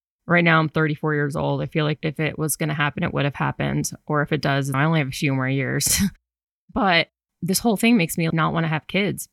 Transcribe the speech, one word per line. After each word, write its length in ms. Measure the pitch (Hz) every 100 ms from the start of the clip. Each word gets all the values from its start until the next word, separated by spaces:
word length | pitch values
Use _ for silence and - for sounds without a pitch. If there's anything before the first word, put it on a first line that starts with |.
| _ _ -
right 160 | 175
now 160 | 170 160
I'm 100 | 156
thirty-four 440 | 160 156 151 156
years 220 | 147 143 156
old. 260 | 143 139
I 40 | 147
feel 180 | 160 151
like 140 | 156
if 160 | 156 143
it 180 | 151 -
was 160 | 156 -
gonna 180 | 160
happen, 300 | 147 147 196
it 100 | 180
would 120 | 143 139
have 100 | -
happened. 560 | 143 - 143 147 - - -
Or 140 | 151
if 100 | 143
it 100 | 147
does, 300 | 147 139 139
I 140 | 135 156
only 140 | 165
have 80 | 135
a 20 |
few 220 | - 147
more 160 | 135 131
years. 500 | 139 127 139 - - 196
<laughs> 60 | - _ _ _ _ _
But 360 | 220 196 165 147 _ _ -
this 180 | 170 190
whole 160 | 233 196
thing 220 | 226 240
makes 200 | 165 -
me 120 | 165
not 220 | 165 160
wanna 160 | 165 160
have 180 | 156 -
kids 400 | 185 202 - -